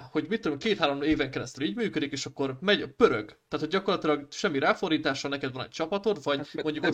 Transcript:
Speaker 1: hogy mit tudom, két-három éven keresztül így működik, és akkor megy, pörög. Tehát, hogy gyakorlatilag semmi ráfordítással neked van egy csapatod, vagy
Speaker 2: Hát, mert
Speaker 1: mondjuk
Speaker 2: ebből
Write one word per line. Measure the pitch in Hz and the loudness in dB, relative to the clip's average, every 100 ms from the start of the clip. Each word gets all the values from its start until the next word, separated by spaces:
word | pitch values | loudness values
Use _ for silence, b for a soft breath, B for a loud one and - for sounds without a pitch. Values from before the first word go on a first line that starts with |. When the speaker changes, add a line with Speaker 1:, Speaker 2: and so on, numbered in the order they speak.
| - | -4
Speaker 1:
hogy | 156 156 | -2 0
mit | 220 | -2
tudom, | 170 143 | -2 -2
két-három | 226 202 151 139 | 0 2 2 2
éven | 147 151 131 | 2 2 0
keresztül | 127 - - 160 | -2 -6 -4 -4
így | 202 | -2
működik, | 202 156 143 | -2 -2 -2
és | 135 - | -4 -6
akkor | - 135 131 | -4 -4 -2
megy, | 190 190 - | 0 0 0
pörög. | - 151 120 - | 4 4 4 -2
Tehát, | - _ 143 151 | -12 _ -4 0
hogy | |
gyakorlatilag | 135 151 151 156 143 143 | 0 0 2 2 0 -2
semmi | - 202 135 | -4 0 2
ráfordítással | 160 214 190 151 151 131 147 | 2 2 2 2 2 -2 -2
neked | 139 139 | -4 -4
van | 127 | -6
egy | 110 | -8
csapatod, | - 160 202 220 196 | -6 -2 0 0 0
vagy | 139 143 | 0 -2
Speaker 2:
Hát, | 147 | -2
mert | - | -4
Speaker 1:
mondjuk | 151 156 | -2 0
Speaker 2:
ebből | 175 | 0